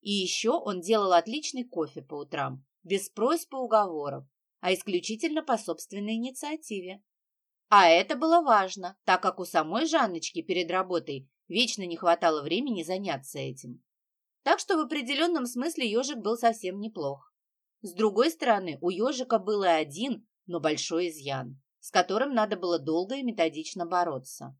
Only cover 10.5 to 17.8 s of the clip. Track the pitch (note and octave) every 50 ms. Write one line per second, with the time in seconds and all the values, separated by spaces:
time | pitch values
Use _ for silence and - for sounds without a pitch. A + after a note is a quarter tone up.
10.5 | F3+ F3 F3+ D#3+ F3+ F#3 F#3+ F#3 F#3 E3+ D3+ - C#3+ C3+ C3+ _ _ _ _ _
11.5 | D#3+ G3+ B3+ A#3 - - F#3+ F3 E3+ E3 - F3 E3+ E3+ - E3+ D#3 D3+ C#3 D3+
12.5 | D#3+ A3+ C4+ C#4+ A#3 F#3+ D#3+ D#3 F#3 F#3+ G3+ G3 D3 C3 C3+ - - D3 C3+ C3+
13.5 | C3 C3+ - - B2 C3 _ _ _ _ _ _ _ _ _ _ _ _ _ C4+
14.5 | E4+ - - - - D#4+ D#4 A#3+ D#4+ D4 C4 A3+ B3 C4 D#4+ F4 F4 D4+ B3 A#3+
15.5 | - A#3+ B3+ E4 E4 - C4 A3+ G3+ A3+ C4+ C4 D4 A#3+ G3 G3+ A3+ A#3 - A#3
16.5 | A3+ A3+ - F#3 F#3 G3+ G#3 A3 G#3+ F#3+ D3+ C#3 C#3 C#3 C#3 _ _ _ _ _
17.5 | _ _ _ _ _ _